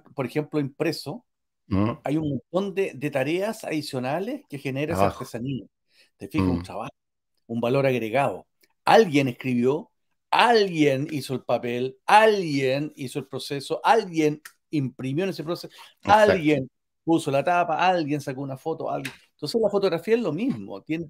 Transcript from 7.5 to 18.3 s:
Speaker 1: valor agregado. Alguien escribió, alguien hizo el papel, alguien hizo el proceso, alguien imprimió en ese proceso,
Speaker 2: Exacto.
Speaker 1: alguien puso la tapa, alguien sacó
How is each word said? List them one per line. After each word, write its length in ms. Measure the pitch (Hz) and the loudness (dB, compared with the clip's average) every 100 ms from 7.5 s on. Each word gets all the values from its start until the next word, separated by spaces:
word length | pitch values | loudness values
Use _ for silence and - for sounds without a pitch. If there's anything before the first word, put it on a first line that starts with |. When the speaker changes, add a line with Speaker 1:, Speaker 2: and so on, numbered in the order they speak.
| 117 | -4
Speaker 1:
valor 240 | 117 135 135 | 0 2 2
agregado. 600 | 123 110 123 131 90 - _ _ _ - | 0 -2 0 0 -4 -14 _ _ _ 4
Alguien 420 | 196 208 143 135 | 6 6 4 0
escribió, 600 | 120 131 123 123 151 233 _ _ _ - | -2 -2 2 2 0 -4 _ _ _ -2
alguien 800 | 151 220 226 202 165 143 135 147 | 4 6 4 4 2 2 2 -2
hizo 220 | 151 127 | -6 -6
el 100 | 127 | -6
papel, 540 | - 117 120 123 131 - - | -2 -2 -2 -4 -4 -4 4
alguien 840 | 208 220 202 170 139 131 135 151 - | 6 6 4 0 0 0 0 -4 -8
hizo 240 | 127 147 | -10 -8
el 80 | 135 | -8
proceso, 520 | 127 - 143 - 160 | -10 -8 -8 -6 0
alguien 580 | 170 226 190 160 151 151 - _ _ | 4 4 2 2 0 0 -10 _ _
imprimió 540 | 156 131 - 131 143 | -4 -4 -6 -6 -2
en 60 | 190 | -2
ese 140 | 160 | -4
proceso, 300 | 156 175 165 - - _ | -6 -8 -10 -18 -20 _
Speaker 2:
Exacto. 300 | - 214 208 | 4 6 6
Speaker 1:
alguien 360 | 190 151 147 131 _ _ _ - | 4 2 2 -2 _ _ _ 0
puso 260 | 165 156 | 0 2
la 120 | 135 | 0
tapa, 420 | 156 175 175 156 180 | 2 2 2 2 2
alguien 320 | 180 147 147 | 2 0 -4
sacó 200 | 139 | -4